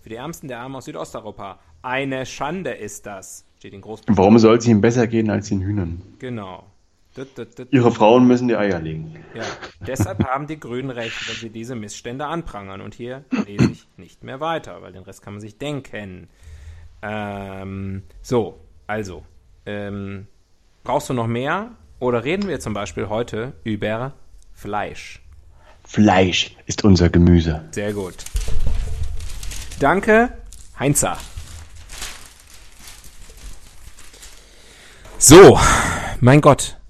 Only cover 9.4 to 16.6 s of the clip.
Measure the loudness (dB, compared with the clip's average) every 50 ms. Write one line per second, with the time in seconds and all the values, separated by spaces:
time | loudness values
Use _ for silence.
9.4 | -12 -12 -12 -14 -18 -20 _ _ -12 -10 -6 -6 -6 -6 -2 -4 -4 -4 -4 -6
10.4 | -6 -10 -14 -14 -12 -10 -10 -8 -8 -8 -10 -10 -10 -10 -10 -12 -12 -12 -12 -12
11.4 | -14 -14 -14 -14 -14 -12 -12 -12 -12 -14 -16 -14 _ -14 -12 -10 -8 -8 -8 -8
12.4 | -10 -10 -14 -14 -14 -14 -16 -14 -16 -16 -16 -14 -14 -14 -14 -16 -10 _ -6 -6
13.4 | -6 -8 -2 -2 -2 -2 -2 -10 _ _ _ -20 -20 _ _ _ -18 -18 -12 -8
14.4 | -8 -6 -6 -8 -10 -14 -20 -18 -20 -20 -20 -20 -20 -20 -20 -20 _ -18 -16 -16
15.4 | -16 -18 -16 _ -10 -10 -10 -10 -12 -14 -16 -14 -14 -14 -16 -18 -20 _ _ _
16.4 | -20 -20 -20 -20